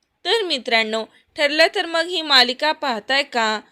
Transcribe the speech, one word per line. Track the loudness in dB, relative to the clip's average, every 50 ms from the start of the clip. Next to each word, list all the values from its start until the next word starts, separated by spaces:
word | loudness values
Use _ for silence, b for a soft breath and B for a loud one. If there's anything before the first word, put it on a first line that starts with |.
| _ _ _ _ -2
तर | 0 0 0
मित्रांनो, | 0 -2 -4 -6 -2 0 0 0 0 0 -2 -4 -6 b b b b b _
ठरलं | -2 -2 0 4 4 2 2 2
तर | -2 -4
मग | -2 -2 -2 -2
ही | -2 -4 -4
मालिका | 0 4 4 4 4 4 0 -2 -2 -2
पाहताय | -2 -2 -4 -4 -4 -4 -4 -2 -2 -2 -2
का? | -2 -2 -2 0 0 -2 -4 b b